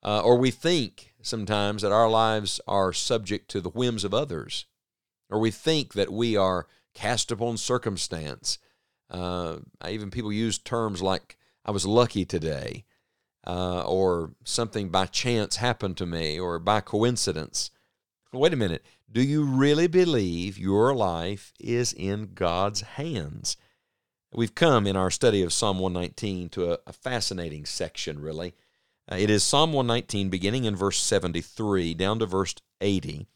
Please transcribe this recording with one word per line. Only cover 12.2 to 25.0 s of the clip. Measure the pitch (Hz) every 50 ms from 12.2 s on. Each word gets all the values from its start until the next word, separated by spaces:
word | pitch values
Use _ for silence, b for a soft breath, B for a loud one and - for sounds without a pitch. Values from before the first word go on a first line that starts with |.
| 90
today," | - - 87 78 80 76 67 62 58 - - - _ _ _ _ _ _ _ _ _ _ _ _
uh, | 90 90 90 92 90 90 90 -
or | - 85 95 95 92 90 85 82 80 - _ _
"something | - - - 117 104 - 110 101 92
by | 82 95 95
chance | 90 - - - 127 120 113 104 - -
happened | - 110 123 117 - - 98 87 -
to | 98
me," | 87 85 82 82 78 76 82
or | 92 90 85 82
"by | 82 95 104 107
coincidence." | 101 - - 104 110 120 123 110 - - 82 78 76 - - - - - _ _ _ _ _ _ _ _ _ _ _ _ -
Wait | 127 139 170 175
a |
minute. | 135 113 92 80 69 b b b b b _ 107
Do | 113
you | 131 139 147 151 151
really | 139 131 131 135 143 147 156 170
believe | 175 165 185 180 175 156 123 101 90 85 85 90 101 98
your | 98 95 95 98 104 110 131 139
life | 123 107 92 85 82 85 90 104 101 - - _ _
is | - - 120 120 123 113 -
in | - 90 95 101 104 107 95 92
God's | - 95 87 85 90 95 104 110 -
hands? | 110 - - - 139 165 160 107 80 73 73 - - - - _ _ _ _ _ _ _ _ _ _ _ _ _ _ _ -
We've | - 117 107 -
come | - 170 165 139 117 101
in | 101 98
our | 95